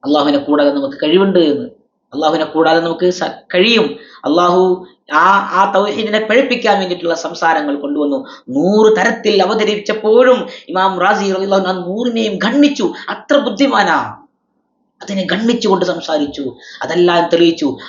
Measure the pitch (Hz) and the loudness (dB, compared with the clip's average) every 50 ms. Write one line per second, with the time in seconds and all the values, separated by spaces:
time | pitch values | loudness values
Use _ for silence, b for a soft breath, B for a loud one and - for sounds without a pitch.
0 | - 139 147 151 147 147 143 139 - 147 147 147 143 143 143 143 139 135 - - | -2 0 0 2 2 2 0 0 0 0 2 2 2 2 2 0 -4 -6 -6 -4
1 | 151 151 170 190 196 190 180 180 165 147 143 - - - - _ _ _ _ _ | -2 2 2 4 4 4 2 2 2 2 0 -2 -6 -10 -14 _ _ _ _ _
2 | _ _ - 143 160 156 160 156 156 - - 156 160 160 165 165 165 170 165 165 | _ _ -6 -4 -2 0 0 0 -2 -2 0 2 2 4 2 2 0 -2 -2 0
3 | 180 180 180 - 160 - - - - - - 180 190 226 233 214 - - - B | 0 -2 0 -2 -6 -8 -8 -10 -10 -4 0 2 2 4 2 2 0 -2 -4 B
4 | B B B B B 139 151 170 175 180 180 185 185 185 180 180 B B B B | B B B B B -2 0 2 2 2 2 2 2 2 0 -2 B B B B
5 | _ - 147 156 170 185 196 196 196 - 180 185 196 202 196 190 208 208 - 226 | _ -4 0 2 4 4 4 2 0 0 0 0 0 2 2 0 0 0 -2 -4
6 | 214 208 208 220 220 - 220 254 277 262 247 - - 214 202 190 185 180 180 175 | -4 -2 -2 -2 0 2 2 2 2 2 0 -2 0 0 0 0 0 -4 -4 -4
7 | 165 170 165 - - 151 170 - 175 165 165 156 147 143 139 143 143 143 147 147 | -4 -4 -4 -4 -6 -8 -6 -2 0 0 0 0 -2 -4 -4 -4 -4 -4 -4 -2
8 | 147 143 139 131 131 B B B B 120 127 143 165 185 208 214 220 220 220 175 | -2 -2 -2 -4 -6 B B B B -6 -2 0 0 2 4 4 4 4 4 2
9 | 196 226 226 - - 214 208 190 180 190 220 220 214 202 214 - - - - - | 2 0 -2 -2 -2 0 2 2 2 2 0 0 0 -2 -2 -4 -4 -6 -4 -2
10 | - 214 220 247 254 254 247 208 - B B B B B 165 185 190 190 185 180 | 0 2 4 6 6 6 4 2 0 B B B B B -2 0 0 0 0 0
11 | 180 202 202 196 196 196 190 190 196 190 196 196 185 185 185 180 175 175 190 226 | 0 0 0 0 0 -2 -2 -2 -2 0 0 0 0 -2 -4 -4 -6 -8 -6 -4
12 | 247 247 226 226 220 208 196 175 185 226 254 285 294 285 285 - 214 - B B | -4 -4 -2 -2 -2 -2 -4 -2 -2 0 2 4 2 2 2 0 -4 -4 B B
13 | B B 202 - - - 285 269 220 247 208 - 277 254 233 - 170 170 160 135 | B B -12 -8 -2 0 2 2 2 0 0 0 0 2 2 2 0 2 0 -2
14 | - 107 - - - _ _ _ _ _ _ _ _ _ _ _ _ _ _ - | -2 -6 -10 -16 -20 _ _ _ _ _ _ _ _ _ _ _ _ _ _ -18
15 | - - 202 190 180 - 190 202 226 233 240 240 - 196 185 180 180 185 170 170 | -12 -8 -6 -6 -4 -4 -4 -2 0 0 0 0 0 0 0 0 0 -2 -4 -4
16 | - - 160 151 147 143 - 143 135 123 - B B B B B B - 165 175 | -4 -4 -2 -2 -2 -4 -6 -8 -10 -10 -10 B B B B B B -4 0 2
17 | 175 175 175 170 170 135 123 170 170 165 165 - 156 135 - B B | 2 4 4 2 2 2 2 2 4 2 2 0 -2 -4 -4 B B